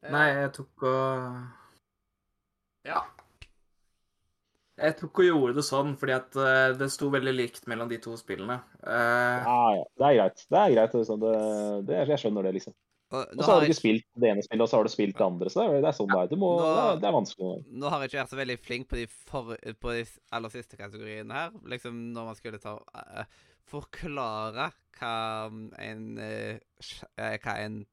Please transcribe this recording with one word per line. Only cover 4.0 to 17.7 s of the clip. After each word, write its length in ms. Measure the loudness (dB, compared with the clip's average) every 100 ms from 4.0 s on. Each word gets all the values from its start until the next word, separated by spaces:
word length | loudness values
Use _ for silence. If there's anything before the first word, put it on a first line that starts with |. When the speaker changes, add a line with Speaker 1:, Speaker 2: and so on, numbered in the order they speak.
| _ _ _ _ _ _ _ -2
Speaker 2:
Jeg 160 | -2 -2
tok 220 | -6 4
og 60 | 6
gjorde 280 | 6 4
det 100 | 2 0
sånn, 240 | 0 0 -2
fordi 160 | -2
at, 220 | -2 -2 0
eh, 340 | 4 4 4
det 140 | 2 -2
sto 220 | -2 0
veldig 220 | 0 0
likt 320 | -2 -2 -6 -8
mellom 200 | -6 -6
de 80 | -6
to 140 | -8 -14
spillene. 380 | -8 -8 -6 -8 -10 _
Eh, 680 | -4 0 2 4 2 0
Speaker 3:
Ja, 300 | 2 4 6
ja. 80 | 4 -2
Det 160 | _ 6
er 80 | 6
greit. 300 | 6 0 0
Det 100 | 4
er 120 | 6
greit, 220 | 6 6
liksom. 260 | 4 0 0
Det, 120 | 2 2 0 -2 -2 -4 -2
det 100 | -2
er, 100 | 0
jeg 120 | 0
skjønner 240 | 0 0
det, 120 | 0
liksom. 200 | -2 -6 -20 _ _ _
Speaker 1:
Og 120 | -8 -8
nå 140 | -2
Speaker 3:
Og 20 |
så 80 | 6
har 60 | 8
Speaker 1:
har 40 |
Speaker 3:
du 60 | 8
ikke 80 |
Speaker 1:
jeg 40 | 4
Speaker 3:
spilt 240 | 4 2 0 2
det 60 | 2
ene 120 | 4
spillet, 180 | -2 0
og 60 | 4
så 60 | 4
har 60 | 2
du 40 |
spilt 240 | 2 -2 2
det 60 | 0
andre, 240 | 0 -4
så 80 | 0
det 60 | 2
er, 140 | 2
det 60 | 2
er 60 | 0
sånn 120 | 0
det 60 | 0
er. 80 | 0
Du 60 | 0
må, 120 | 2
Speaker 1:
Nå 80 | 2
Speaker 3:
det 200 | 2 2
er, 180 | 2 2
det 60 | 2
er 60 | 0
vanskelig. 320 | 0 -6 -8 -8 -12